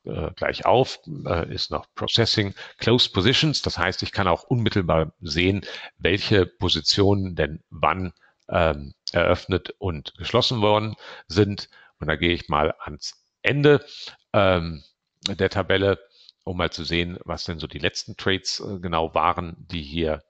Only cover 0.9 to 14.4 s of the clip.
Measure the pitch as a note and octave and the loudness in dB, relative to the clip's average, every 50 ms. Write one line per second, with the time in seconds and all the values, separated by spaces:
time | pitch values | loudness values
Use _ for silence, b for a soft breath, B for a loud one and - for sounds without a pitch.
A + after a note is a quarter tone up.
0.9 | - - - - - - - - F#2 E2+ - - - - - - D#2 D2 - _ | -2 -12 -14 -14 -12 -8 -4 -2 -2 -2 -2 -4 -6 -6 -6 -6 -6 -8 -8 _
1.9 | _ - - - - - A#2 - - A#2 G#2 G2 - B B B B B - A2 | _ -8 -6 -2 2 2 2 2 2 0 0 -2 -4 B B B B B 2 4
2.9 | A#2 B2 - - - G2+ F2+ A#2 C3+ - - D#3 C#3 - - - - - E2 F#2 | 4 4 4 2 2 2 2 4 4 4 2 2 0 0 -2 -4 -2 -2 -2 -2
3.9 | F#2 - - - - - G2 F2+ E2 - - - C3 A#2 A2 F#2+ - G#2 F2+ D#2+ | -2 -2 -6 -6 -2 0 2 2 2 2 0 0 0 2 2 2 2 0 2 2
4.9 | E2 E2 D#2+ D#2 - _ - - C#2+ E2 F2+ F#2+ G2 G2+ - B B B B B | 2 2 2 0 -4 _ -10 -6 0 2 2 2 2 0 -2 B B B B B
5.9 | B - - E2 F#2 G2+ - - A2 G2 F2+ - - - F#2 F2+ E2+ D#2 D2 - | B -2 0 0 2 2 2 2 4 4 4 2 0 -2 0 0 0 0 2 0
6.9 | - - G2+ G2 G2+ G2+ F#2+ F#2 F2 D#2 D2+ D2 D#2 - _ _ - D#2+ D2 D2+ | 2 4 4 4 4 2 0 -2 -2 -2 -2 -2 -4 -8 _ _ -8 0 0 0
7.9 | D#2+ F#2+ F#2 F2 - b b b b b _ - F2+ F2+ E2+ D#2+ D2+ C#2+ C#2+ C#2+ | 0 0 -4 -6 -8 b b b b b _ -2 0 2 2 2 2 -2 -6 -14
8.9 | - _ - - - F2 E2+ F2 F2+ - - - F#2+ F2 - - - - G2+ F#2+ | -16 _ -10 -4 0 2 2 4 2 0 0 -2 -2 -2 -2 -4 -12 -8 -6 -6
9.9 | D#2+ D2+ C#2 - - - F2 - - A#2+ B2 - C3 A2+ G#2 G#2+ G#2 G#2+ G#2+ A2 | -6 -6 -8 -12 -14 -12 -6 0 0 2 2 2 0 2 2 4 4 4 2 0
10.9 | G#2 B B B B B B B D#2+ F#2+ G#2 G2+ G2+ - - - b b b b | -6 B B B B B B B 2 2 2 2 2 -6 -8 -14 b b b b
11.9 | b b D#2 D2+ D#2 D2 D#2 F2 E2+ D#2+ - - D2 C#2+ D2+ D#2 - - - - | b b -4 -2 -2 2 2 2 2 0 -2 -2 0 2 2 2 0 -4 -10 -14
12.9 | D2+ C#2+ - - - _ _ _ _ _ - - B2 D3 C#3+ D3 D3 C3 - B | -14 -12 -14 -14 -14 _ _ _ _ _ -2 0 2 4 6 6 6 6 2 B
13.9 | B B B B B B _ _ - G#2 | B B B B B B _ _ 2 4